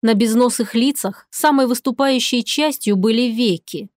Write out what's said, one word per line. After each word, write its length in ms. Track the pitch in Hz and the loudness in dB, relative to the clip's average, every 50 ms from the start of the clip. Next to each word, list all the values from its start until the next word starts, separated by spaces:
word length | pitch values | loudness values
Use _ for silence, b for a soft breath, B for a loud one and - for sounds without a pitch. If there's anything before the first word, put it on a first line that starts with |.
| - | 2
На 120 | 220 226 | 2 2
безносых 600 | 202 233 226 220 233 247 247 233 - 233 196 - | 2 2 2 4 2 2 2 2 -2 -6 -2 0
лицах 520 | 226 240 277 277 - - 190 196 - - _ | 0 0 0 0 -2 -6 -8 -8 -8 -18 _
самой 360 | - - - 302 294 269 269 | -10 0 0 2 4 4 2
выступающей 760 | 240 247 240 _ 269 240 - 277 269 269 254 240 - - 247 233 | 2 0 -2 _ -4 -2 0 0 0 2 0 0 0 -2 -2 -2
частью 540 | - - - 302 311 277 - - 214 202 | -2 -2 -2 -2 -2 -2 -2 -2 0 0
были 340 | 190 185 226 226 226 247 247 | 2 2 2 2 2 0 0
веки. 600 | 226 226 247 226 175 165 _ - - 151 202 196 _ | 0 0 0 0 0 -2 _ -10 -12 -12 -12 -12 _